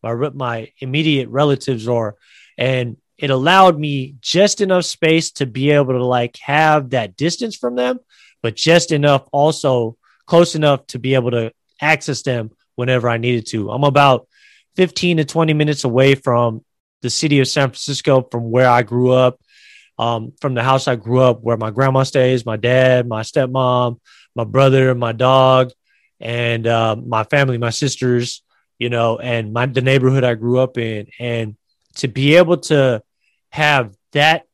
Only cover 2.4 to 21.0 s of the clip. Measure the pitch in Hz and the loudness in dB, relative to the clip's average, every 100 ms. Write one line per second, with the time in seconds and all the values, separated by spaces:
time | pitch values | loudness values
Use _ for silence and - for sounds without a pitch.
2.4 | _ - 127 127 120 107 _ _ 147 131 | _ -4 -2 -2 -4 -10 _ _ -2 0
3.4 | 139 190 190 151 147 143 131 139 - 170 | 4 6 6 4 -4 -6 -8 -12 -4 2
4.4 | 202 - 196 180 170 - 160 160 - - | 2 0 0 0 -2 -2 2 2 0 -6
5.4 | 135 117 139 147 131 127 123 123 120 - | -8 -2 2 2 2 -2 0 -2 -2 -8
6.4 | - 147 156 151 131 127 107 - 151 175 | -4 2 2 2 0 -4 -6 -4 -4 -4
7.4 | 233 - 247 247 247 254 _ _ - _ | -8 -6 -6 -4 -4 -4 _ _ -20 _
8.4 | 117 113 160 170 165 151 147 139 - 143 | -8 -4 2 2 2 0 2 2 0 0
9.4 | 151 151 147 127 113 113 _ _ _ 170 | 0 0 0 0 -2 -8 _ _ _ 4
10.4 | 170 156 151 139 _ 127 131 131 120 120 | 4 2 0 0 _ -8 -2 0 0 -4
11.4 | 113 _ _ _ 151 156 - 135 - 123 | -4 _ _ _ -2 -2 -2 -6 -4 -6
12.4 | 110 _ _ - 123 127 120 117 120 120 | -6 _ _ -6 -2 0 0 -2 -2 -2
13.4 | 110 113 101 120 143 139 143 123 _ _ | -4 -6 -6 0 2 4 4 2 _ _
14.4 | _ _ _ - 185 - 180 165 147 160 | _ _ _ -2 -2 0 -2 -2 -2 -2
15.4 | 160 151 151 143 131 120 135 135 - 120 | 0 0 0 -2 -2 2 2 2 0 0
16.4 | 120 113 _ _ _ _ 123 - 160 143 | 0 -4 _ _ _ _ -8 -4 0 0
17.4 | 131 - 135 - - 139 - 131 127 120 | 0 0 -2 -2 -10 -6 2 0 0 -8
18.4 | 117 120 127 120 110 120 127 127 127 127 | -4 2 4 4 0 0 2 4 2 -2
19.4 | _ _ - - _ - 117 117 113 _ | _ _ -20 -20 _ -6 -4 -4 -8 _
20.4 | 139 123 123 135 135 123 | -6 -2 0 0 0 -4